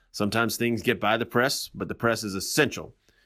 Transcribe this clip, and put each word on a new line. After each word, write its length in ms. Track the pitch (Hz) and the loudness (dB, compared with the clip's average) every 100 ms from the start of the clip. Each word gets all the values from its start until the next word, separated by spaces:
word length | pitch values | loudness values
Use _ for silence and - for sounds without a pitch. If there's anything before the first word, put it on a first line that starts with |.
| _ | _
Sometimes 460 | - 104 113 113 - | -4 -2 2 0 0
things 240 | 117 117 | -2 0
get 180 | 117 104 | 0 0
by 160 | 104 113 | 2 0
the 100 | 113 | 2
press, 440 | 123 131 - - | 2 2 2 -6
but 140 | - 92 | -8 -8
the 80 | - | -2
press 300 | 117 113 107 | 0 0 -2
is 100 | 95 | -6
essential. 580 | 92 - 131 - 78 - _ _ | -4 2 2 0 -12 -16 _ _